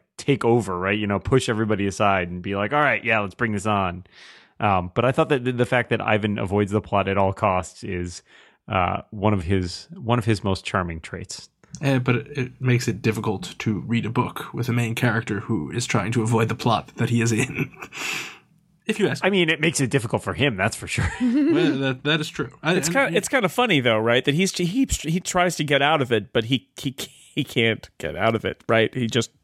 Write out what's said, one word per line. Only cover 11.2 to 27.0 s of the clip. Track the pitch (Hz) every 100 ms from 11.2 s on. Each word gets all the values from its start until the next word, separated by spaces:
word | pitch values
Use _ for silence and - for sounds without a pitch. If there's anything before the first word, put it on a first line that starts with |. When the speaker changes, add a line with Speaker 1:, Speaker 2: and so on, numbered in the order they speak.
| - - - _ _ -
Speaker 2:
Eh, | 139 131
but | 123 120
it, | - -
it | 123 -
makes | 127 120 117
it | 95
difficult | 117 107 107 95 87 -
to | - 101
read | 65 117 104
a |
book | 120 87 - -
with | - 120
a |
main | 120 117
character | 113 123 110 113 98
who | - 110 71
is | 104
trying | 120 113 98
to | 120
avoid | 110 113 113
the |
plot | 117 123 104 - -
that | 113
he | 117
is | 117
in. | 110 127 - - -
<laughs> | - - - - - - _ _ _ _ -
If | 220
you | 180
ask | -
Speaker 1:
I | 185
mean, | 196 165
it | 160
makes | 156 139
it | 131
difficult | 139 110 107
for | -
him, | 82 139 98
that's | 101 -
for | 101
sure. | - -
<laughs> | -
Speaker 2:
Well, | 247 254 294 311 277 139
that, | 135 127
that | 143 156
is | 151
true. | - 143 -
I, | 151 185
Speaker 3:
It's | 165
Speaker 2:
and | 214
Speaker 3:
kinda, | 262 170
it's | -
kinda | 269 190
funny, | - 247 156
though, | 123 110
right? | 113 120
That | 139
he's, | 147 190 -
he, | 175 226 269
he | - - 175
tries | - 180 180 -
to |
get | 147 143
out | 139 156
of | 120
it, | 113 98
but | 120
he, | 113 131 - -
he, | 139 123